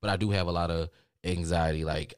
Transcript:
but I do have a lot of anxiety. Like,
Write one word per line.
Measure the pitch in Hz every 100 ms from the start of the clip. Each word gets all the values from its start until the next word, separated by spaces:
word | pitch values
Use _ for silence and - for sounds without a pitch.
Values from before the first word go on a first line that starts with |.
but | 104
I | 95
do | 104
have | 98 87
a |
lot | 87 85
of | 82 80 _ _ _
anxiety. | 90 87 82 85 80 78
Like, | 78 78 -